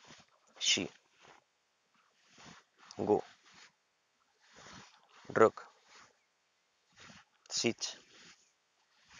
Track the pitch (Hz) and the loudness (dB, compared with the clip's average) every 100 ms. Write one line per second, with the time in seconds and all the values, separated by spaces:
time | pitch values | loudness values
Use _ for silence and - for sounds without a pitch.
0 | - - - _ _ - - - 85 - | -20 -20 -20 _ _ -4 2 2 0 -8
1 | _ _ - - _ _ _ _ _ _ | _ _ -20 -20 _ _ _ _ _ _
2 | _ _ - - - - - _ - - | _ _ -20 -20 -20 -20 -20 _ -16 -4
3 | 101 104 - - - - - _ _ _ | 4 4 2 -12 -20 -20 -20 _ _ _
4 | _ _ _ _ - - - - - - | _ _ _ _ -20 -20 -18 -18 -20 -20
5 | - - - 104 110 - - - - - | -20 -20 -2 8 8 8 -6 -20 -20 -20
6 | - _ _ _ _ _ _ _ _ - | -20 _ _ _ _ _ _ _ _ -20
7 | - - - _ - - 117 - - - | -20 -20 -20 _ -8 0 0 0 -4 -8
8 | - - - - _ _ _ _ _ _ | -18 -20 -20 -20 _ _ _ _ _ _
9 | - - | -20 -20